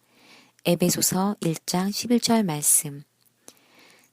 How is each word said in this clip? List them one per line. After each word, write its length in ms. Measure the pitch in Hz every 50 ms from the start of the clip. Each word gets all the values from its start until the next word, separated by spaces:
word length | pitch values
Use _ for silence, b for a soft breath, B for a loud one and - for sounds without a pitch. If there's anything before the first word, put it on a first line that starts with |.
| b b b b b b b b b b b b _
에베소서 720 | 170 175 170 180 175 160 - - - - 185 190 202 208 -
일 140 | - 202 160 - -
장 240 | - - 180 185 196
십일 300 | 202 - - 226 240 233
절 220 | - - 233 226 220
말씀. 600 | 180 151 147 147 - - - - 147 143 143 143 - _ _ _ _ _ _ b b b b b b b b b b b b b b